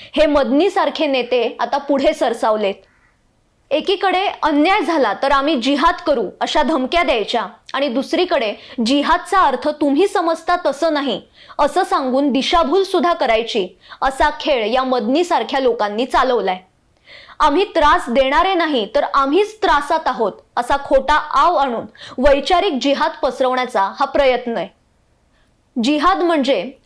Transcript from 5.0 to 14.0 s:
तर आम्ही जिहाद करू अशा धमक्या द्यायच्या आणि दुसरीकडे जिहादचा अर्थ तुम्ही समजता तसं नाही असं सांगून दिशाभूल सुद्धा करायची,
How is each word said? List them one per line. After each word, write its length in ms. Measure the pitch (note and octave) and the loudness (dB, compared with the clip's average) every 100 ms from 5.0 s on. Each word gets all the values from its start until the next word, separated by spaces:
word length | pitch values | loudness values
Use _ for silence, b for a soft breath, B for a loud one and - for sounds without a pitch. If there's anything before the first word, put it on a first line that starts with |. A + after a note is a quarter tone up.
| A3 G3 | 0 0
तर 100 | C#4 | 0
आम्ही 220 | C#4 C#4+ C#4+ | 0 0 0
जिहाद 440 | B3 C#4+ E4 F4 - | 0 2 0 0 -2
करू 180 | A#3+ F#3 - | -2 -2 -6
अशा 220 | - D#4 | -2 0
धमक्या 400 | D4 D#4 B3+ E4+ | 0 0 0 0
द्यायच्या 440 | E4+ A#3+ G3+ A#3 G3+ - - | 0 0 -2 -4 -4 -12 -8
आणि 140 | C4+ C#4+ | -4 -2
दुसरीकडे 640 | A#3+ - E4 F4+ D#4+ G#3+ - B B A3+ | -2 -2 0 0 0 -2 -6 B B 0
जिहादचा 540 | C#4+ C4 F4 - G4 | 2 2 0 0 2
अर्थ 280 | D4+ B3 D#4 D4+ | 2 0 -4 -2
तुम्ही 280 | C#4+ C#4 G4+ | 0 2 2
समजता 480 | G4 E4 D#4+ F4 F4 E4+ | 2 0 -2 -2 -2 -2
तसं 260 | C#4+ E4 | -2 0
नाही 260 | D4 C4 F#3 - b b b | 0 -2 -6 -10 b b b
असं 260 | A3 F4+ | 0 0
सांगून 460 | F#4+ F4 C4 B3+ C#4+ | 0 -2 0 0 0
दिशाभूल 500 | C4 - F4 C#4 F#4+ | 0 0 0 2 0
सुद्धा 300 | F#4+ F4 F4 | 0 0 0
करायची, 540 | E4 C4 A3+ A3+ G#4 A#3 - b b | 0 0 0 -2 -4 -4 -10 b b